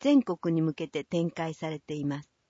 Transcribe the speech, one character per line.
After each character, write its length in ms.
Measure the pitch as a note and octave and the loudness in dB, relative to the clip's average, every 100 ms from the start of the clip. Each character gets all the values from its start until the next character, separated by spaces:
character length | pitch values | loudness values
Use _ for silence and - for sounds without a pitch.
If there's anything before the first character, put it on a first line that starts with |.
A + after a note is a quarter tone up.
全 220 | C#4 C#4+ | 4 4
国 300 | A#3 F3 E3+ | 4 -2 0
に 80 | E3 | 2
向 140 | D#3+ | 2
け 140 | D3 D#3+ | -2 -4
て 160 | D3+ | -6
展 260 | C#3+ E3+ E3+ | -2 0 -2
開 240 | - E3 | -2 -6
さ 160 | D#3 D#3+ | -4 -6
れ 80 | D3+ | -8
て 160 | - | -8
い 100 | D3+ | -4
ま 200 | C#3+ C#3+ | -4 -4
す。 60 | D3 _ | -8 _